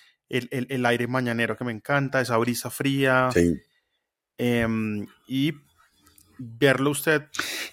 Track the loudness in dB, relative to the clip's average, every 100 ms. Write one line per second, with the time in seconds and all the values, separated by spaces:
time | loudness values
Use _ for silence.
0 | _ _ -6 -4 -4 -6 -4 0 2 2
1 | 0 -2 -2 -2 -2 -2 -6 -8 -2 0
2 | 0 0 0 2 2 -2 -6 -2 0 2
3 | 4 4 4 4 4 2 -6 _ _ _
4 | _ _ _ -4 0 0 0 -2 -4 -6
5 | -8 _ -8 -2 -2 -4 _ _ _ _
6 | _ _ _ -18 -16 2 4 4 2 0
7 | 2 0 0 -10 -8 -8 -10